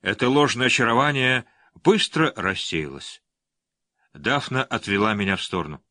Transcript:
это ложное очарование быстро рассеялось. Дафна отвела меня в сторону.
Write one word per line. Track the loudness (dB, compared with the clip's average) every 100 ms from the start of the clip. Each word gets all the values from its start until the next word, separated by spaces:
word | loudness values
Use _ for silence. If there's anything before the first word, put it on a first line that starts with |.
это | -4 0 2
ложное | 4 2 2 0
очарование | 2 2 2 2 2 0 0 -4 _ _
быстро | -2 2 2 2 0 0
рассеялось. | 0 -4 -4 -4 -4 -6 -10 -16 -20 _ _ _ _ _ _ _ _ _
Дафна | -6 -2 0 -2 -4
отвела | -2 -4 -2 0 2
меня | 0 0 -2
в |
сторону. | -2 -4 -6 -10 _